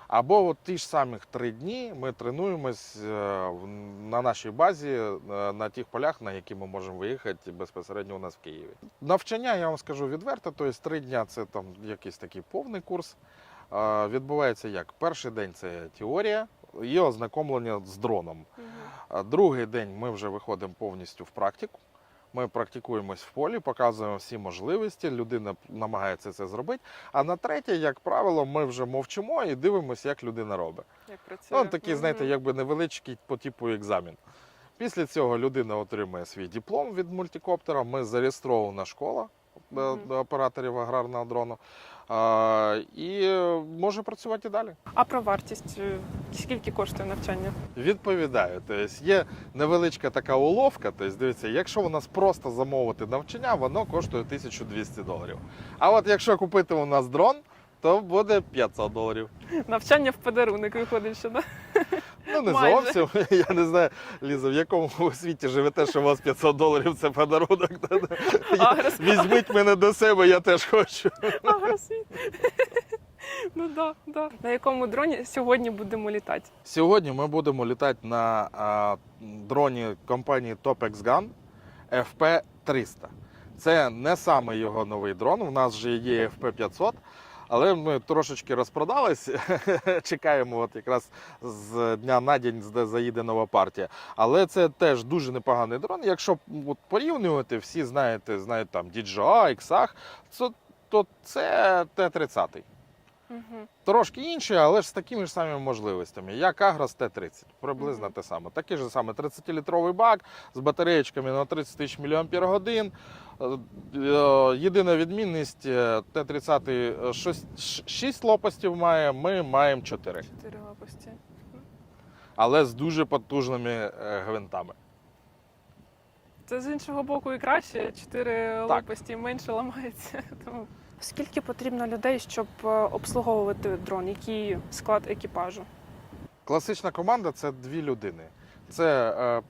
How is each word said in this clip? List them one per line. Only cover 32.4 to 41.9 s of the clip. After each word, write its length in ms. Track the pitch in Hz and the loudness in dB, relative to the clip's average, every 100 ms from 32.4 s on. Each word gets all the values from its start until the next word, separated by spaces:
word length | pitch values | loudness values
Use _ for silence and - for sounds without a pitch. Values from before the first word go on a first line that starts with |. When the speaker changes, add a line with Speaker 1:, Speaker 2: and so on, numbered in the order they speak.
| 135 | -2
Speaker 1:
невеличкий 640 | 131 131 151 165 - - 117 - | -2 -2 -2 -2 -6 -14 -16 -10
по 100 | 127 | -10
типу 320 | 135 - 117 | -10 -6 -4
екзамен. 480 | 107 101 92 85 - _ _ - _ _ - | -4 -2 -4 -4 -14 _ _ -20 _ _ -10
Після 280 | 233 175 147 | -6 -4 -4
цього 320 | 160 123 117 | 0 0 0
людина 380 | 135 131 113 107 | 0 -2 -2 -4
отримує 480 | 101 107 95 90 85 | -4 -6 -6 -8 -10
свій 220 | 98 90 | -12 -10
диплом 460 | 110 - 247 262 | -10 -6 -4 -4
від 180 | 185 175 | -6 -6
мультикоптера, 680 | 185 175 160 185 175 - 139 | -8 -10 -8 -4 -4 -2 -4
ми 220 | 120 135 | -2 -4
зареєстрована 800 | 110 120 131 - 131 117 104 98 | -2 0 0 -2 -2 0 0 -6
школа, 420 | 95 - 160 240 220 _ _ - _ | -10 -8 -6 -4 -8 _ _ -20 _
е, 80 | 135 | -6
Speaker 2:
Мгм. 200 | 135 127 107 | -4 -6 -6
Speaker 1:
операторів 680 | 131 123 135 127 131 127 120 | -6 -2 -2 -2 -2 -6 -4
аграрного 460 | 117 127 120 120 | -2 -2 -2 -6
дрону. 340 | 117 120 117 110 - - - | -4 -4 -4 -8 -16 -20 -20